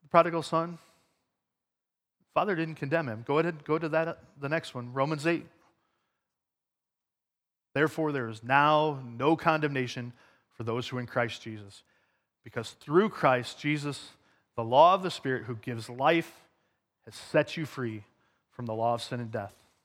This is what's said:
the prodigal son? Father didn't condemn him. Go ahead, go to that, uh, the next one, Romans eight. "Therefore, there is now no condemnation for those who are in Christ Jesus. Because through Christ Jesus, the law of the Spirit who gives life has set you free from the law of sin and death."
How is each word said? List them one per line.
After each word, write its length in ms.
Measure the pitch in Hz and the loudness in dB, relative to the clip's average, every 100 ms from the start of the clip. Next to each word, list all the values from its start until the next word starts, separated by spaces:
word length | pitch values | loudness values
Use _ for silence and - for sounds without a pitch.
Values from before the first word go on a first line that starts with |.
the 60 | _ | _
prodigal 360 | 170 170 165 | 4 6 0
son? 360 | 151 165 170 170 _ _ _ _ _ _ _ _ _ _ _ _ _ _ _ | -2 -2 -2 -10 _ _ _ _ _ _ _ _ _ _ _ _ _ _ _
Father 220 | - 185 175 | -2 0 -2
didn't 200 | 160 160 | -4 -6
condemn 320 | 139 160 143 | -2 -2 -2
him. 160 | 107 120 | -6 0
Go 120 | 147 | 0
ahead, 260 | 170 160 - | 0 -2 -4
go 120 | 156 | -2
to 120 | 160 | 0
that, 180 | 156 165 | 0 0
uh, 80 | - - - | -6 -16 -12
the 100 | 139 | -4
next 240 | 160 - | -4 -4
one, 200 | 127 123 | -10 -8
Romans 340 | 127 139 156 156 | -2 0 0 0
eight. 180 | 170 - _ _ _ _ _ _ _ _ _ _ _ _ _ _ _ _ _ _ _ _ _ _ | 0 -4 _ _ _ _ _ _ _ _ _ _ _ _ _ _ _ _ _ _ _ _ _ _
"Therefore, 400 | 139 151 156 156 | 0 0 0 -2
there 160 | 143 117 | -2 -6
is 140 | 107 | -8
now 580 | 117 135 147 151 156 139 | 2 4 6 4 2 -2
no 320 | 127 117 135 160 | -10 -2 2 2
condemnation 800 | 170 156 151 139 123 - 120 - _ _ _ | 2 2 0 -2 -4 -6 -10 -14 _ _ _
for 120 | _ | _
those 240 | 117 117 120 | -6 -4 -4
who 100 | 127 | -8
are 40 | |
in 60 | 120 | -4
Christ 340 | 127 117 - | -2 -2 -4
Jesus. 420 | 113 110 101 - _ _ _ _ _ _ | -12 -14 -16 -20 _ _ _ _ _ _
Because 280 | - - 110 | -12 -10 -10
through 360 | - - 160 214 | -14 2 4 4
Christ 500 | - 147 127 120 - | 4 4 4 0 -6
Jesus, 540 | 151 151 143 139 - _ _ _ _ - | -2 -2 -4 -8 -12 _ _ _ _ -8
the 80 | |
law 300 | 113 127 165 | 2 8 8
of 100 | 190 | 6
the 80 | 185 | 0
Spirit 320 | - - 127 | -4 -4 -4
who 140 | 113 117 | -4 -10
gives 320 | 131 117 113 | -8 -8 -10
life 560 | 123 139 170 165 - _ _ _ _ _ _ | 0 2 2 0 -14 _ _ _ _ _ _
has 100 | - | -20
set 440 | - - 156 147 - | -20 0 0 0 -4
you 80 | 147 | -8
free 400 | - 123 107 104 _ _ _ _ | -6 -8 -8 -14 _ _ _ _
from 140 | - 120 | -12 -8
the 80 | |
law 200 | 110 113 | -2 0
of 100 | 117 | -2
sin 160 | - 123 | -4 -8
and 120 | 117 | -6
death." 220 | 110 101 - _ _ | -8 -10 -14 _ _